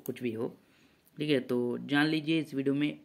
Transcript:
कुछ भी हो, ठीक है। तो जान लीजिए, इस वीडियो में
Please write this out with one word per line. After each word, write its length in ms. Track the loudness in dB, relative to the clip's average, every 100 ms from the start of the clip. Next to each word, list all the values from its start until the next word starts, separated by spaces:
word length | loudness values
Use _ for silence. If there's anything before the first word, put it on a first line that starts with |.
| -8
कुछ 160 | -6
भी 100 | -4
हो, 200 | -2 -6 -8 _ _ _ _ _ -6
ठीक 120 | 2
है। 100 | 2
तो 360 | 2 0 0 -4
जान 260 | 0 2 4
लीजिए, 340 | 2 0 0
इस 140 | 0
वीडियो 200 | -2 0
में 240 | 2 0 -4